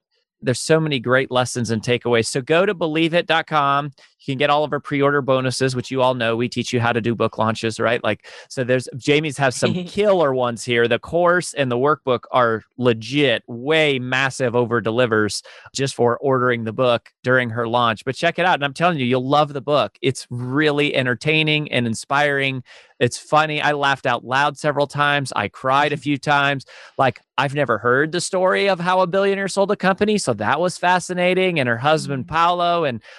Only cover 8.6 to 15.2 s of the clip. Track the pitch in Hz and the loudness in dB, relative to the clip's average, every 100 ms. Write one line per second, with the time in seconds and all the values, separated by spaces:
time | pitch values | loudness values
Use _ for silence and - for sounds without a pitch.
8.6 | 120 127 - 131 - 147 156 135 139 - | 0 0 -2 -8 0 0 0 0 0 0
9.6 | 120 180 175 - 208 190 147 131 123 117 | -2 -2 -6 -2 2 2 2 0 -2 -4
10.6 | - 120 117 117 - 165 175 180 - - | -2 2 2 0 -2 0 2 2 0 -4
11.6 | 131 120 143 151 - 120 - 127 120 110 | -2 2 2 0 0 -2 0 2 2 0
12.6 | - - 123 113 110 143 139 113 - 117 | -6 -2 0 0 -2 0 2 0 -4 -10
13.6 | 131 160 156 135 123 131 135 - 127 117 | 0 2 2 0 -2 -2 -2 0 0 0
14.6 | 117 117 101 113 123 110 | 0 0 0 0 2 2